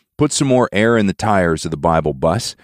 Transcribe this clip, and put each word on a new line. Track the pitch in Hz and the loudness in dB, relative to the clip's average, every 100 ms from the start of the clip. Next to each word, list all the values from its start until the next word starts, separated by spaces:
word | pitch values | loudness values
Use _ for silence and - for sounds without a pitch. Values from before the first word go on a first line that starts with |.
| _ - | _ -4
Put | 151 | -2
some | - 143 | 0 0
more | 127 120 | 2 2
air | 98 113 117 | 2 2 2
in | 98 | 0
the | |
tires | - 110 101 87 80 | -2 0 2 2 0
of | 82 | -4
the | 76 | -4
Bible | 82 80 76 | 0 0 0
bus. | 67 78 101 - - | -2 -2 -2 -4 -12